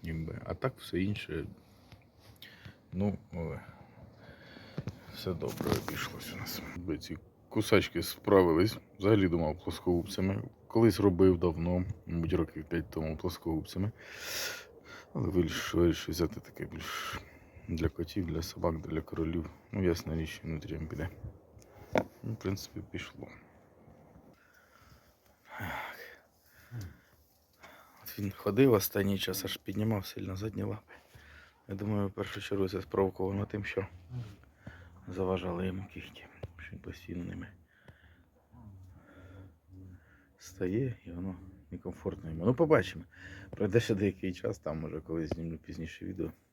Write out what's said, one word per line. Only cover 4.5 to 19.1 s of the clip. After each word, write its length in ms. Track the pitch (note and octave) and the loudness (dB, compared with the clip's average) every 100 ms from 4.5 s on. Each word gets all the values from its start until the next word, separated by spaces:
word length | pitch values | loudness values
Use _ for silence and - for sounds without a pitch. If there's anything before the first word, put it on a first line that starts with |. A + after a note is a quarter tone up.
| - - - - - - | -18 -12 -10 -10 -12 -16
все 200 | - - | -6 -4
добре 360 | E2 - - - - - | -2 -2 -2 0 0 0
обійшлось 480 | - - - - | -4 -6 -8 -10
у 20 | - | -10
нас. 260 | - - - F2+ | -8 -8 -8 -8
Якби 220 | F2 D2+ | -4 -4
ці 200 | - F2+ - - - | -4 -10 -12 -20 -4
кусачки 540 | - G#2 G2+ - - | -2 6 6 6 -2
справились. 760 | - - - G2 F2+ D#2+ G#2 A2+ - - | -4 -4 8 10 10 8 4 2 -14 0
Взагалі 300 | F#2+ A2 F#2+ | 4 6 6
думав 360 | E2+ D#2+ D2+ | 4 2 0
плоскогубцями. 760 | - E2 - F2 D#2+ - F#2+ G2 A2+ - - | -6 -4 2 2 2 0 0 0 -4 -14 -2
Колись 300 | A2+ A2+ G2 | 6 8 8
робив 380 | G2+ F2 F#2+ F2 | 6 10 8 8
давно, 460 | F2+ D#2+ E2+ F2+ F2+ - - | 4 2 2 2 0 -6 -4
мабуть, 260 | E2+ E2 | -2 2
років 320 | F2 E2 - | 2 0 -4
п'ять 260 | D#2 E2+ D#2 | -4 -4 -2
тому 260 | - D#2 D#2 | -4 -2 -2
плоскогубцями. 760 | F2+ - E2+ D#2+ D2 F2+ G#2 - - - - - - - - - - - - | -4 -4 -2 -2 -2 -2 -2 -2 -16 -12 -8 -6 -6 -8 -12 -20 -18 -18 -10
Але 160 | - - | -2 2
вирішив, 520 | F2+ D#2+ - - - | 2 2 0 -2 4
вирішив 340 | E2+ D#2+ - | 6 4 -2
взяти 260 | E2 E2+ - | 0 0 -2
таке 240 | - - | -14 -10
більш 560 | - D#2+ - - - - - - - - - | -10 -8 -8 -6 -6 -8 -12 -20 -20 -18 -6
для 200 | E2+ E2 | 0 0
котів, 380 | - E2 - E2+ | 0 -4 -2 -2
для 160 | D#2 | -2
собак, 380 | E2 - F2 D#2+ | -4 -2 -2 -2
для 200 | - D#2 | -4 -4
королів. 500 | D2+ | -4